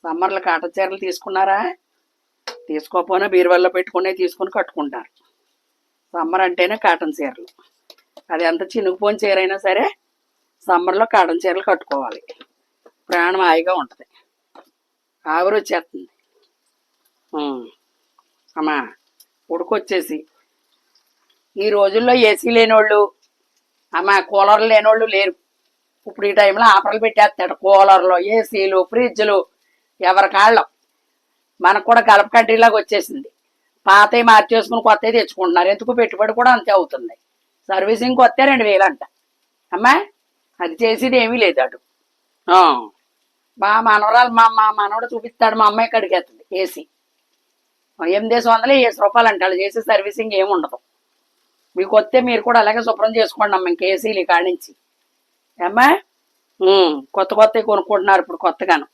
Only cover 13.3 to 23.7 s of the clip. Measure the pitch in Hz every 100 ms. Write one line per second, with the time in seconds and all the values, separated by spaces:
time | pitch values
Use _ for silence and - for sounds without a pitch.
13.3 | 190 180 165 170 185 135 _ - _ _
14.3 | _ _ _ _ _ _ _ _ _ 156
15.3 | 160 185 214 202 190 165 - - _ _
16.3 | _ _ _ _ _ _ _ _ _ _
17.3 | 156 147 131 117 _ _ _ _ _ _
18.3 | _ _ - 156 151 117 _ _ _ _
19.3 | _ _ 170 175 214 - 190 160 156 -
20.3 | _ _ _ _ _ _ _ _ _ _
21.3 | _ _ - 208 208 196 208 247 247 220
22.3 | 208 240 233 226 220 214 208 202 _ _
23.3 | _ _ _ _